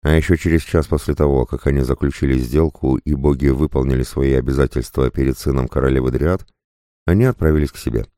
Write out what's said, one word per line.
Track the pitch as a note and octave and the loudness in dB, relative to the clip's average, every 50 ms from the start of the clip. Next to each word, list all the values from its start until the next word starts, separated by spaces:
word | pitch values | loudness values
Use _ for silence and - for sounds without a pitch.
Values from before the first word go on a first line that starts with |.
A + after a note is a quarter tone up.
| - | 2
А | D2 | 4
ещё | D#2 E2 D2 - F2+ | 2 2 4 2 0
через | D#2 - F2 D#2+ D#2+ | 0 2 0 0 0
час | - - - E2+ D2 | 0 0 0 0 0
после | - D#2+ D2 - - D2 | 0 -2 -4 -2 -4 -2
того, | - D2+ C#2+ C#2 C2 B1 | 0 0 2 2 0 0
как | - C#2+ C#2 - | -2 -6 -4 -2
они | C#2+ C#2 C#2 | 0 0 0
заключили | C2 B1 C2 - D2 C#2 C2+ - - C2+ C2 | 0 -2 -2 -2 -2 -4 -2 -2 -2 0 0
сделку | B1+ B1 A#1 B1+ D#2 E2 D2+ - - - C2+ C2 | 0 -2 0 0 0 0 0 -2 -4 -2 -2 -2
и | - _ D2 D2 | -2 _ -2 -4
боги | C2+ C2+ D2 C#2+ C2 C#2 | 0 2 0 0 2 2
выполнили | C#2 C2 C2 D#2 D2 - C2+ C2 C2+ C2 B1+ B1+ | 0 2 2 -2 -2 0 -2 0 0 0 -2 -2
свои | - - - C2+ C2+ C2+ | -4 -2 -2 0 2 2
обязательства | C2 B1+ C2+ C2+ C2+ C#2 C2 - B1+ A#1 - - - C2 B1 | 0 0 -2 0 0 0 0 0 -6 -8 -4 -2 -2 -2 -2
перед | - - C2+ C2 C2 - | 0 -2 -2 -2 -2 -2
сыном | - - C2+ C2+ B1+ | -4 -2 -2 -2 -2
королевы | - - C2+ C2 C2+ C2+ C2 B1+ B1+ | -2 -2 0 0 2 2 2 0 0
Дриад, | B1 B1+ C#2 E2 F2+ G2 - _ _ _ _ _ _ _ _ _ _ _ _ | -2 0 0 0 -2 -2 -6 _ _ _ _ _ _ _ _ _ _ _ _
они | - F2 G2+ A#2+ | 0 2 4 2
отправились | C3 A#2+ - - D#2+ D#2 D#2 D2 C#2+ | 2 0 0 0 2 2 2 0 -2
к | - | -6
себе. | - - - A1+ A1+ - - _ | -8 -8 -4 -4 -4 -6 -6 _